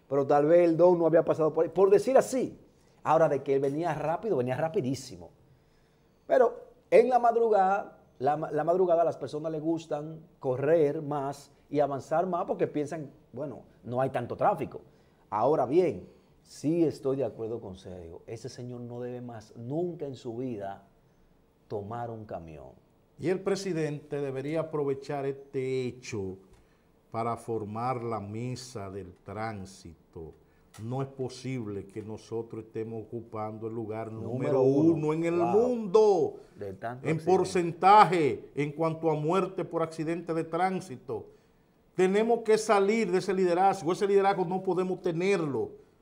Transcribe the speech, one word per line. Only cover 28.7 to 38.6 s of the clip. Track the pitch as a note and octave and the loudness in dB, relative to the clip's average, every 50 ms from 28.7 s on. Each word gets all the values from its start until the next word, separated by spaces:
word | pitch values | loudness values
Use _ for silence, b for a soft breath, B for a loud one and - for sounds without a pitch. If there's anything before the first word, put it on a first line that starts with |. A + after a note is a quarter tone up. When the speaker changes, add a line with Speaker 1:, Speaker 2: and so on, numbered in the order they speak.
| - G#2+ G2 F#2+ | -12 -12 -12 -10
Speaker 2:
del | F#2 G2 F#2 F2+ F2+ _ - | -10 -12 -12 -14 -18 _ -16
tránsito. | G2+ G2 G#2+ A2 A2+ G#2+ G2 F2+ F#2 - - - E2+ D#2+ _ _ _ - F2 D#2+ D2 - _ b b b b b b b - A2 | -12 -10 -8 -8 -8 -8 -10 -12 -14 -16 -20 -20 -20 -20 _ _ _ -18 -16 -16 -16 -18 _ b b b b b b b -14 -10
No | A#2 B2+ C3+ | -8 -6 -6
es | C3+ C3+ | -8 -8
posible | - - B2+ B2 - - - B2+ C3 B2+ A2 G#2 G2+ G2 F#2 | -8 -8 -8 -8 -8 -10 -8 -8 -8 -6 -6 -8 -8 -10 -10
que | F#2+ - A2 | -12 -14 -14
nosotros | G2+ A2 G#2+ G2+ - - A2+ A2+ A2+ - - A2 A2 | -12 -12 -14 -14 -12 -10 -8 -8 -8 -8 -12 -14 -14
estemos | - - A2+ A2 A2+ A2+ A2 | -12 -10 -10 -8 -8 -8 -12
ocupando | G#2 - A#2+ A#2 A2 - A2+ A2 G#2+ G#2+ A2 G#2+ A2 | -12 -10 -12 -12 -12 -10 -10 -8 -8 -8 -10 -10 -10
el | A2 A2+ | -8 -8
lugar | A#2 A2 G#2 G#2+ A2 A2+ A2 | -8 -8 -8 -8 -8 -8 -10
número | A2 G#2+ G2 G#2+ | -10 -10 -8 -6
Speaker 1:
Número | A#2+ B2 C#3+ D3 C#3 C3 | -6 -4 -2 0 2 4
uno. | C3 C3+ C#3 D3 D#3+ E3 E3+ | 4 4 4 6 4 4 4
Speaker 2:
uno | D3+ D3+ D3+ | 2 0 -2
en | D#3 D#3+ E3+ | -2 0 -2
el | E3+ E3+ | -2 0
Speaker 1:
Wow. | F3 E3+ F3 | 0 0 2
Speaker 2:
mundo | F#3+ G#3+ A#3+ B3+ B3 A#3 A3 F3+ F3+ A3 G#3+ G#3 F#3+ E3 C3+ G#2+ - - - - - | 4 2 2 2 0 -2 -4 2 4 6 6 6 4 4 2 -2 -4 -10 -20 -20 -16
Speaker 1:
De | - G2+ G2 F#2+ | -12 -12 -12 -12
tanto | - - A#2 B2 B2+ - D3 | -10 -10 -10 -10 -6 -4 -2
Speaker 2:
en | D#3+ | -2
Speaker 1:
accidente. | D#3 - F3+ F#3 F#3 | -2 2 4 4 4
Speaker 2:
porcentaje | F3+ - - F#3 E3+ E3+ E3 - F#3 F#3+ G#3 G#3+ G3 D#3+ F#3 E3+ D#3 B2+ G#2 - - - - | 4 2 0 0 0 -2 -2 4 8 10 10 10 10 8 6 2 2 2 0 -2 -8 -10 -4
en | C#3 | -4